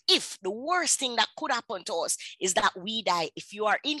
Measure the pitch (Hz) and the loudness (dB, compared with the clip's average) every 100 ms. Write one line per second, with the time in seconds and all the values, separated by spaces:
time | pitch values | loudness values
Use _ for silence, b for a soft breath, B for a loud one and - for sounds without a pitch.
0 | - 359 - - 190 214 285 359 302 - | 0 2 0 -6 -6 -4 0 0 2 2
1 | 262 233 214 - 302 240 - 196 - 175 | 2 0 0 0 -2 -2 -2 -8 -4 -2
2 | - - B B 185 180 202 185 185 202 | 0 -2 B B 0 4 2 0 -6 -4
3 | 185 175 160 - - 208 214 190 277 302 | 0 0 0 -6 -12 -2 2 2 0 -4